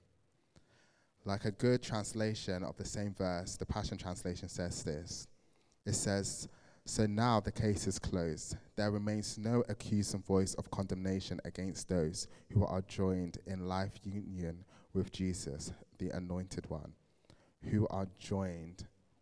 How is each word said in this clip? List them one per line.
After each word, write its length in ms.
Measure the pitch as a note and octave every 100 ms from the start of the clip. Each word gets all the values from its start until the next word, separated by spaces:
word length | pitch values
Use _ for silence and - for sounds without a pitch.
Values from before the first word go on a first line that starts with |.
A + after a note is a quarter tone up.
| _ _ _ _ _ - _ _ _ _ _ _
Like 200 | G2 G2+
a 60 | G#2+
good 320 | G2 B2 B2
translation 800 | - A2 G2+ A2 A2 G#2+ - F2+
of 140 | D2+ -
the 80 |
same 300 | G2 G#2+ G2+
verse, 420 | F#2 F#2 F2 - -
the 100 | G2
Passion 320 | G#2+ - G2
Translation 500 | F#2 F2+ F#2 F2 F#2
says 360 | - F2 -
this. 420 | E2 D#2 F2 - - - _ _ _ _
It 100 | G#2
says, 540 | - G#2+ G2 F#2+ - - - - -
"So 220 | - - G#2+
now 340 | G#2 A#2+ A2
the 120 | G#2
case 340 | - A2 G2 F#2+
is 120 | -
closed. 580 | - F#2 E2+ D2+ - - - -
There 140 | G#2
remains 480 | G#2 G#2 G#2+ G#2 A2
no 240 | G#2+ A#2+ A#2
accusing 540 | G#2 - G#2 G2 G2
voice 320 | - F#2+ F#2+
of 160 | - -
condemnation 720 | - G2 F#2 F#2+ F#2+ - F2+
against 440 | F2 F2+ F#2 - -
those 400 | F2+ D#2 - - - -
who 140 | G#2+
are 180 | G2+ F#2
joined 560 | F#2+ - F#2+ F#2 F2 - F#2
in 200 | F#2 F2+
life 300 | F#2 G2 -
union 600 | G2+ G#2 F#2+ F#2 E2+ E2+ - - -
with 180 | F#2+ F#2
Jesus, 640 | - F#2 F2 D2 C#2+ - - - -
the 120 | F2+
Anointed 600 | F2+ F2 F2+ F#2 F2+ -
One." 240 | D#2 D2 - _ _ - - _ _
Who 260 | - G#2+ G#2+
are 180 | F#2+ F#2+ -
joined 680 | - G2 F#2 E2+ E2 F#2 - _ _ _